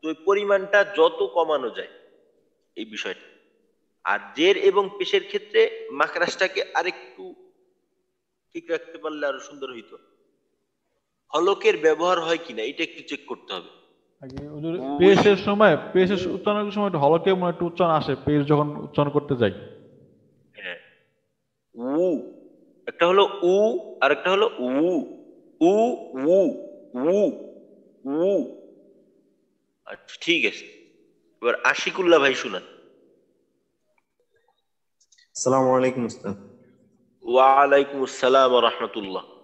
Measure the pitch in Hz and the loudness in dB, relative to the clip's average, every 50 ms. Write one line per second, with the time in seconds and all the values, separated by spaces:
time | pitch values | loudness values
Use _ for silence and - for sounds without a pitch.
0 | - 156 160 - 156 180 196 202 208 202 202 196 190 185 - 208 202 202 - 160 | -6 -8 -8 -4 0 0 0 0 2 0 0 0 0 2 2 2 2 2 2 2
1 | 160 175 165 - 202 196 - 175 165 156 151 143 127 117 101 - - - - - | 2 2 4 0 -4 -2 0 -2 0 0 0 -2 -2 -6 -8 -10 -14 -14 -16 -20
2 | _ _ _ _ _ _ _ _ _ _ _ _ _ _ _ - 110 113 107 101 | _ _ _ _ _ _ _ _ _ _ _ _ _ _ _ -16 -14 -14 -12 -12
3 | - 101 92 - - - _ _ _ _ _ _ _ _ _ _ _ _ _ _ | -10 -10 -10 -12 -16 -20 _ _ _ _ _ _ _ _ _ _ _ _ _ _
4 | _ 90 101 104 - - - - 160 185 196 185 - 196 185 196 202 185 196 - | _ -4 -4 -4 -4 -10 -6 0 2 2 2 4 2 2 4 2 0 0 -4 -8
5 | 185 - - 196 175 - - 208 202 - - 220 220 - - - - - - 139 | -6 -2 -2 -2 -2 -2 -8 -8 -8 -2 2 2 2 2 0 -8 -14 -14 -2 -2
6 | 151 160 - 175 175 165 - - 190 180 - 190 - - - 160 170 180 175 - | -2 -2 0 -2 -2 -2 0 -2 -2 -2 -2 -6 -8 -4 -4 -4 -4 -4 -6 -10
7 | - - - - 190 185 175 _ - _ _ _ _ _ _ _ _ _ _ _ | -16 -20 -20 -20 -20 -20 -20 _ -20 _ _ _ _ _ _ _ _ _ _ _
8 | _ _ _ _ _ _ _ _ _ _ _ 170 165 - 165 156 165 - - 147 | _ _ _ _ _ _ _ _ _ _ _ -18 -8 -6 -8 -8 -8 -12 -20 -12
9 | 151 156 156 151 147 143 131 131 - - 147 143 135 127 127 117 110 _ - - | -12 -12 -8 -6 -6 -6 -6 -8 -12 -18 -16 -14 -14 -14 -14 -16 -18 _ -20 -20
10 | _ _ _ _ _ _ _ _ _ _ _ _ _ _ _ _ _ _ _ _ | _ _ _ _ _ _ _ _ _ _ _ _ _ _ _ _ _ _ _ _
11 | _ _ _ _ _ _ - 151 175 190 196 190 - 220 208 - 151 160 156 151 | _ _ _ _ _ _ -2 0 0 0 0 2 2 0 0 4 2 2 2 2
12 | 170 180 185 170 165 160 170 160 - - 117 110 110 123 143 - 165 156 - - | 2 0 0 0 0 -2 -4 -4 -4 -12 -10 -8 -8 -8 -6 -6 -8 -8 -8 -18
13 | 135 - 147 139 - - 123 98 - - 101 90 85 82 - _ _ _ _ _ | -14 -14 -14 -14 -12 -14 -14 -14 -12 -12 -12 -12 -12 -16 -20 _ _ _ _ _
14 | _ _ _ _ 143 131 131 139 143 147 151 147 151 165 165 156 131 135 143 143 | _ _ _ _ -20 -16 -14 -14 -14 -14 -14 -10 -8 -8 -8 -6 -6 -6 0 4
15 | 175 190 196 - - 208 202 185 - 208 202 208 214 202 156 143 - - - 190 | 6 6 8 8 6 4 4 2 0 -4 2 4 6 6 6 4 -2 -2 2 2
16 | 185 185 208 185 185 180 - 185 - 214 208 208 208 208 196 208 208 202 175 156 | 2 2 0 -2 -4 -4 -6 -4 -4 -2 -2 -2 -4 -6 -4 -4 -4 -2 -2 0
17 | 143 143 160 170 165 190 190 185 180 175 170 170 175 170 170 175 185 170 160 151 | 2 2 2 2 2 0 0 0 0 -4 -4 -4 -6 -6 -2 0 0 2 2 0
18 | 123 - 139 127 - 143 147 147 143 139 151 143 147 147 147 151 151 143 - - | 0 -2 -6 -4 -2 0 0 0 2 2 2 2 2 -2 -6 -10 -14 -6 -2 0
19 | 143 143 143 151 143 - 143 120 117 101 92 - - - - - - - _ _ | 0 0 0 -2 -2 -2 -2 0 0 0 -2 -4 -16 -20 -20 -20 -20 -20 _ _
20 | _ _ _ _ _ _ _ _ _ _ _ - 98 92 90 85 _ _ _ _ | _ _ _ _ _ _ _ _ _ _ _ -18 -16 -16 -16 -16 _ _ _ _
21 | _ _ _ _ _ _ _ _ _ _ _ _ _ _ _ 113 120 127 139 160 | _ _ _ _ _ _ _ _ _ _ _ _ _ _ _ -12 -10 -6 -2 -2
22 | 180 185 165 117 - - - - _ - _ _ _ _ _ _ _ - - - | -2 -2 -2 -4 -8 -12 -20 -20 _ -20 _ _ _ _ _ _ _ -16 -4 0
23 | 170 175 185 202 196 - - - - 175 185 202 208 220 247 - - - - - | 0 2 4 4 4 2 0 -2 0 2 2 4 2 2 0 -2 -8 -10 -6 0
24 | - 139 147 147 - 180 190 196 214 - - - 123 123 131 139 156 175 180 156 | 2 2 2 2 0 0 2 2 2 0 -2 -4 -6 -4 0 0 0 0 0 -2
25 | 120 - - - - - - - _ _ _ _ 156 170 196 214 226 247 240 - | -4 -6 -14 -20 -20 -20 -20 -20 _ _ _ _ 2 4 4 4 2 0 -2 -6
26 | - - - 131 135 151 180 196 190 147 - - - - - - - - - 123 | -10 -14 -10 -4 0 2 4 4 4 2 -2 -6 -14 -18 -20 -20 -20 -14 -10 -4
27 | 131 156 185 202 208 160 110 - - - - - - _ - _ _ _ _ _ | -2 0 2 2 2 0 -2 -6 -14 -20 -20 -20 -20 _ -20 _ _ _ _ _
28 | _ 131 139 156 170 190 302 - 131 - - - - - - _ _ _ _ _ | _ -6 -2 0 0 2 0 0 -2 -4 -10 -20 -20 -20 -20 _ _ _ _ _
29 | _ _ _ _ _ _ _ _ _ _ _ _ _ _ _ _ _ - 101 - | _ _ _ _ _ _ _ _ _ _ _ _ _ _ _ _ _ -20 -20 -20
30 | _ _ - - - - 175 160 120 101 - - - - - - - _ _ _ | _ _ -20 -12 -2 0 0 2 2 -2 -4 -4 -16 -20 -20 -20 -20 _ _ _
31 | _ _ _ _ _ _ _ _ - 120 113 - - 127 143 - - 190 165 185 | _ _ _ _ _ _ _ _ -2 -2 -2 0 0 0 0 0 -4 -6 -4 -2
32 | 190 170 170 156 139 139 131 - - 120 95 90 - - - - _ _ _ _ | 2 4 4 6 4 2 0 -2 -6 -8 -10 -10 -12 -14 -20 -20 _ _ _ _
33 | _ _ _ _ _ _ _ _ _ _ _ _ _ _ _ _ _ _ _ _ | _ _ _ _ _ _ _ _ _ _ _ _ _ _ _ _ _ _ _ _
34 | _ _ _ _ _ _ _ _ _ _ _ _ _ _ _ _ _ _ _ _ | _ _ _ _ _ _ _ _ _ _ _ _ _ _ _ _ _ _ _ _
35 | _ _ _ _ _ _ _ - - 127 131 135 131 127 127 127 127 127 127 131 | _ _ _ _ _ _ _ -6 -2 0 0 2 2 2 2 2 2 0 -2 -2
36 | 117 110 - - - 101 98 - - - - _ _ _ _ _ _ _ _ _ | -6 -8 -8 -10 -12 -12 -12 -12 -16 -20 -20 _ _ _ _ _ _ _ _ _
37 | _ _ _ _ - - 120 131 131 135 135 135 143 139 139 143 143 139 143 139 | _ _ _ _ -8 0 4 6 6 6 8 6 6 6 6 4 4 2 -2 -6
38 | 135 123 - - - 127 131 135 135 127 123 123 117 113 110 - 120 107 - 113 | -6 -6 -4 0 0 4 4 6 4 6 4 4 4 2 0 -2 -8 -8 -6 -8
39 | 101 98 92 92 - - - - | -8 -8 -8 -10 -12 -14 -20 -20